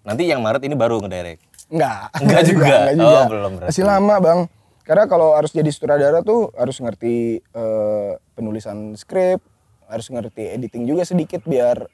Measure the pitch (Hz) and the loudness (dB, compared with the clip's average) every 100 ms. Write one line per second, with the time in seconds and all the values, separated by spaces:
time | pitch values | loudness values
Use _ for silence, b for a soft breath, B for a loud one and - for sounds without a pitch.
0 | 104 113 175 143 110 127 135 147 117 117 | -8 -4 -2 -2 -2 -2 -4 -2 0 0
1 | 101 90 87 80 _ - - 160 143 104 | -4 -8 -10 -14 _ -20 -10 -4 -4 -4
2 | 110 - 139 - 165 180 143 131 104 156 | -10 -2 2 4 4 4 4 4 4 4
3 | 165 135 123 110 143 95 85 160 190 196 | 6 6 4 0 -6 -6 -6 -2 2 2
4 | 202 208 170 170 175 _ _ _ - 160 | 4 4 4 2 0 _ _ _ 0 2
5 | 214 170 160 151 151 165 156 143 - 147 | 4 4 4 4 2 0 -2 -2 0 2
6 | 143 160 190 233 214 - 123 131 123 98 | 2 2 2 0 0 -2 -4 -4 -8 -6
7 | 117 120 117 113 - 113 113 110 107 107 | -2 -2 -2 -4 -8 -8 -4 -2 -2 -2
8 | 101 92 _ - 110 107 110 104 107 107 | -4 -8 _ -10 -8 -8 -10 -12 -14 -16
9 | - 269 277 277 _ _ _ _ - 113 | -8 -2 0 -2 _ _ _ _ -14 -12
10 | 113 127 110 110 104 110 120 117 120 160 | -10 -10 -12 -10 -10 -10 -10 -8 -4 -4
11 | 175 180 156 175 - 135 120 120 - | -2 -4 -4 -8 -4 0 0 0 -6